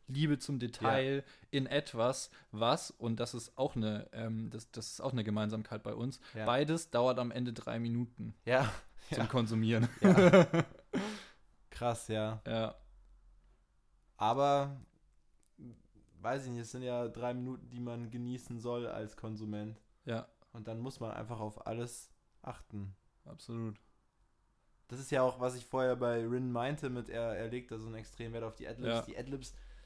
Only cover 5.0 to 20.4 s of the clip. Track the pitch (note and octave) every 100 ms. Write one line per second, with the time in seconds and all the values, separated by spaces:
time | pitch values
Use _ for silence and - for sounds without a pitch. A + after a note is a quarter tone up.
5 | C3+ B2+ G#2+ G#2 G#2+ A2 G#2+ G#2+ A2 A2
6 | B2 - - A2 A2 B2+ D3+ E3 - A#2+
7 | B2+ B2+ A#2+ A#2+ B2 A2+ - A#2 A#2 A#2
8 | A#2+ - A2 - - C3 A#2 - - -
9 | - C3+ A2+ B2+ A2 A2+ A2 A2+ A#2 -
10 | G3 F#3 F3+ F#3+ E3 E3+ - - - -
11 | G#3 G#3+ - - - _ _ - A#2+ A2+
12 | - G#2+ G#2+ A2 A#2 A2+ A2 - - -
13 | - - - - _ _ _ _ _ _
14 | _ - G#2+ B2+ C#3+ C#3+ C#3 C3+ - _
15 | _ _ _ _ _ - B2 - _ _
16 | _ D#2+ G#2 C#3 B2+ A#2+ A2+ B2+ B2+ B2
17 | A#2+ A#2 B2 B2 B2+ B2+ - A#2+ A#2+ A#2+
18 | A#2 A#2+ A#2+ B2 - A#2+ A#2+ A#2+ A#2 -
19 | G#2+ - A2 G#2+ G#2+ G#2 G#2+ A2 _ _
20 | - A2+ - _